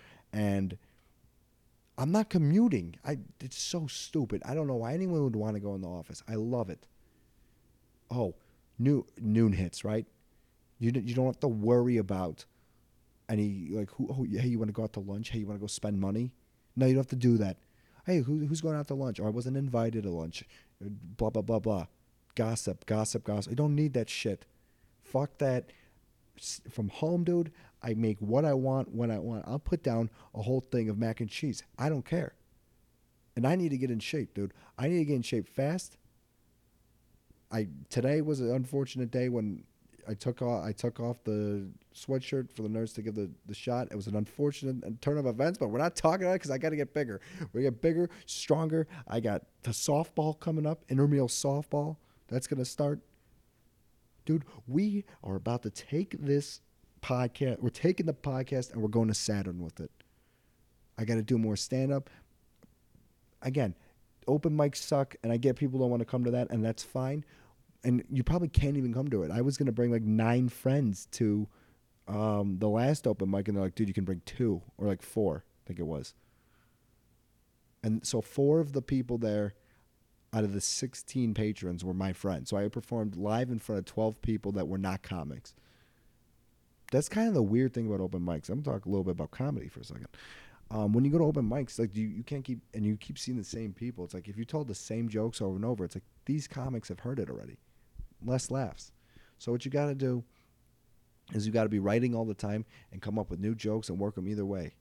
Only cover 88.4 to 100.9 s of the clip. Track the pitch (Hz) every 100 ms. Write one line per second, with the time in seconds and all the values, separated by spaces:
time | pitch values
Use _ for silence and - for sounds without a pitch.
88.4 | - 123 143 107 92 98 92 85 76 -
89.4 | 139 - - - - - 120 - - -
90.4 | - - - 110 104 113 143 165 156 151
91.4 | 110 135 127 - 113 104 110 101 120 143
92.4 | 127 117 _ 110 107 107 - - - 127
93.4 | 95 117 110 92 120 117 87 92 104 101
94.4 | 117 156 131 95 - 113 117 107 113 -
95.4 | 98 95 117 110 87 95 - _ - 147
96.4 | - 139 131 117 - 90 120 131 90 55
97.4 | 57 - _ _ _ - - - 120 127
98.4 | - 135 110 - - _ _ - - _
99.4 | - 123 135 143 147 135 131 123 - _
100.4 | _ _ _ _ _